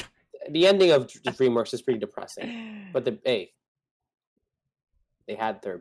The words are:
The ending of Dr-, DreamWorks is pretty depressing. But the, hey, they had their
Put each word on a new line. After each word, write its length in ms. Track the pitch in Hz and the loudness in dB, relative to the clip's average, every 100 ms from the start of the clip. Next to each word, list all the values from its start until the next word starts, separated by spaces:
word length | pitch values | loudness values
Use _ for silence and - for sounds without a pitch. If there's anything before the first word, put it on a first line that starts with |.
| - _ _ - - | -16 _ _ -18 -8
The 160 | 151 185 | 2 4
ending 240 | 196 180 | 6 6
of 160 | 143 - | 6 2
Dr-, 200 | - - - | -8 -10 0
DreamWorks 360 | 127 117 110 | 2 2 -2
is 80 | 120 | -4
pretty 180 | - 113 | -4 -4
depressing. 920 | 104 - - - 233 233 220 214 196 | -4 -10 -14 -12 -12 -12 -14 -18 -8
But 140 | 147 127 | -4 -4
the, 120 | 107 | -4
hey, 280 | 135 117 87 _ _ _ _ _ _ _ _ _ _ _ _ _ _ _ _ _ - | -4 -4 -6 _ _ _ _ _ _ _ _ _ _ _ _ _ _ _ _ _ -14
they 80 | 107 | -6
had 260 | 110 107 | -6 -6
their 180 | 101 90 | -10 -12